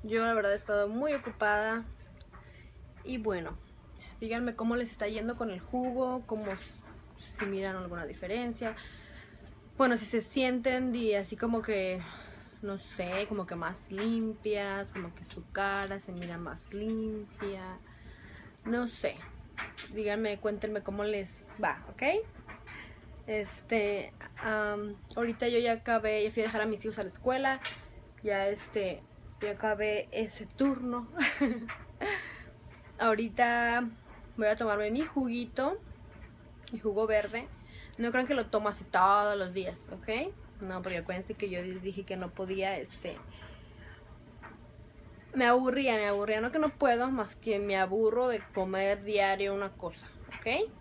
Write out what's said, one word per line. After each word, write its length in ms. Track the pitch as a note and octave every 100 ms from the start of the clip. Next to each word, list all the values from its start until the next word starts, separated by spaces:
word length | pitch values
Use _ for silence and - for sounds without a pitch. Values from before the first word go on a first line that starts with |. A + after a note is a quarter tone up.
Yo 220 | A3 A3+ A3+
la 80 |
verdad 180 | A3+ G3+
he 60 | G3+
estado 320 | - G#3 G3+
muy 240 | A3+ D4
ocupada. 720 | C#4+ A#3+ - G#3 G#3 A3 A3+ A3+ - - - - - - - - - - - -
Y 120 | B3+
bueno, 380 | G#3+ F#3 D#3 - - - - - - -
díganme 340 | A3+ A#3 A#3+
cómo 220 | A3+ A3+ A#3+
les 160 | A#3
está 160 | - G#3
yendo 300 | A3 A3+ A#3+
con 120 | A3+
el 120 | F#3
jugo, 640 | - B3 B3+ B3 B3+ B3+ A#3
cómo 260 | G#3+ G#3
s-, 300 | F#3+ - - - - - - - -
si 60 | G3+
miran 320 | G3 G3 F#3
alguna 280 | F3+ E3+ D3+
diferencia. 680 | E3 F#3 A3 A#3+ A3+ A3+ A3 - - - - - - - - - -
Bueno, 180 | C4 A#3
si 100 | A3
se 140 | A3+
sienten 720 | A3 C#4 B3+ B3+ B3+ B3+ B3+
di-, 240 | A#3+ A3 G3+
así 220 | F#3+ G#3+
como 240 | A#3 A3+
que, 400 | A3 G3+ F#3 F#3 E3 - - - - -
no 180 | G3+ G3
sé, 480 | - - F3+ F#3+ G#3
como 180 | G#3 F3+
que 80 | E3+
más 340 | E3 F#3 -
limpias, 1000 | F#3+ A3 A3+ A3 G#3+ G#3+ G#3 G3+ G3 G3
como 240 | G3 E3+ -
que 80 |
su 260 | - - -
cara 480 | G3 G3 G3 G3 G3
se 100 | G3
mira 260 | F3 F3 E3+
más 360 | E3+ F3 -
limpia. 1040 | G3+ A3 A3 A3 G#3+ G#3 - G3+ F#3+ F#3 F#3 - - - - - - - - A3
No 220 | A#3+ A#3+
sé. 280 | - D3 - - - - - - - -
Díganme, 440 | G#3 G#3 G#3 A3 G3+
cuéntenme 440 | G#3+ G#3 G#3+ G#3
cómo 220 | G3+ G3+ G#3
les 260 | G3+ F#3+ - - -
va, 180 | F3+ C3+ -
¿ok? 120 | - C4+ G4+ A4 - - - - - - - - - -
Este, 840 | G#3+ G3+ - - A3+ G#3 G3+ - - - -
am, 580 | A3+ G#3+ G#3 G#3 G#3 G3+ - -
ahorita 320 | A#3 A3+ A#3+
yo 100 | A#3
ya 160 | A#3+
acabé, 500 | A3+ A#3 A3+ G#3+ G#3+
ya 80 | G#3+
fui 120 | A3+
a 20 | A3
dejar 160 | A3
a 40 | A3
mis 180 | G#3 A3
hijos 140 | G#3+
a 40 |
la 60 | F#3+
escuela. 500 | - B3+ C4 C4+ C4+ - - - - - -
Ya, 240 | G#3+ G3 G3
este, 540 | G#3 - G#3+ F#3+ D#3 - - - -
ya 100 | G#3
acabé 560 | G3 A3 G#3 G#3+ G#3 -
ese 340 | - A3 - A3
turno. 640 | - C#4 B3+ B3 A#3+ A#3 F4 C#4 -
<laughs> 1600 | C#4 A#3 A3+ - - - G#4 G4+ - - - - - - - -
Ahorita 880 | A3+ G#3+ A3+ - A#3+ A#3+ A#3 A#3+ A#3+ A3+ - - - -
voy 100 | G#3+
a 80 | A3
tomarme 360 | A3+ G#3 G#3+
mi 100 | B3
juguito, 760 | D#4 C#4 B3+ A#3 A#3 - C#4 G4+ - - - - - - - - -
mi 80 | A3+
jugo 280 | G#3+ G3+ A3
verde. 400 | G#3+ G3+ A3+ C4+ - - - - -
No 140 | A#3
crean 160 | B3+ B3+
que 80 | C#4
lo 120 | A3
tomo 220 | G#3+ G#3
así 140 | G3+
todos 540 | F#3+ F#3 F#3+ G3+ G#3 G3+
los 160 | F3+
días, 240 | F#3 F3+ F3+ -
¿ok? 420 | F#3+ - A3+ E4+ - - -
No, 200 | F#3+ F#3
porque 180 | F#3 F3
acuérdense 340 | E3 F#3 F#3
que 160 | G#3+ G3+
yo 120 | F3+
les 200 | F3+ F#3
dije 220 | F#3 G3
que 140 | F#3 F#3
no 120 | F3+
podía, 460 | - F#3 F#3+ F#3+ F#3+
este, 400 | - - F3 - - - - - - - - - - - - - - - - - - - - - -
me 120 | C4 A#3+
aburría, 500 | B3 B3+ C4 C4 A3
me 120 | G#3
aburría. 340 | G3+ G#3 G#3+
No 100 | A#3
que 80 | D#4
no 100 | D4+
puedo, 400 | - C#4 A#3 B3+
más 260 | C4 G3+ -
que 240 | A3+ G3+
me 160 | G3+ G3
aburro 520 | F#3+ G3+ A3 A3+ B3+
de 120 | A3 -
comer 500 | G3+ F#3+ F#3+ G3 G3+
diario 500 | G3+ G#3 G3 G3 G3
una 180 | G3 G3
cosa, 360 | - F3 - - - - -
¿ok? 300 | A3 C#4 A4 -